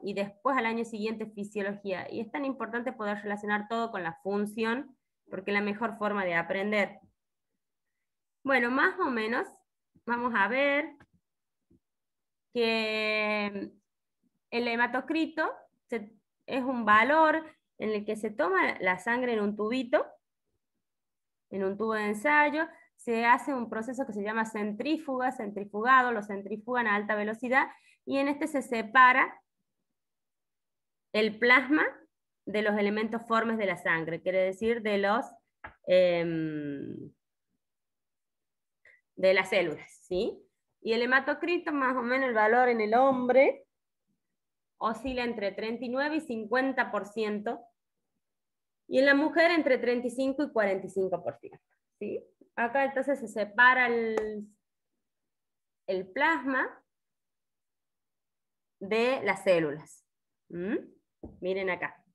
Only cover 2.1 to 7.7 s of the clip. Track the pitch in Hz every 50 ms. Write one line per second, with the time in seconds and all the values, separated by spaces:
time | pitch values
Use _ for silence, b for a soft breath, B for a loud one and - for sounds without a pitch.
2.1 | - - 226 214 - 294 277 269 262 - 226 214 233 240 233 262 - - 208 208
3.1 | 208 208 214 208 202 208 214 208 208 208 208 - 226 226 233 226 214 190 175 165
4.1 | 165 - - 190 202 202 208 208 208 226 220 226 233 262 294 - - _ _ _
5.1 | _ _ _ _ - 185 190 - 202 202 208 202 202 208 233 214 208 - 208 208
6.1 | 208 202 185 180 170 170 170 - 190 196 196 208 214 208 196 - - - - _
7.1 | _ _ _ _ _ _ _ _ _ _ _ _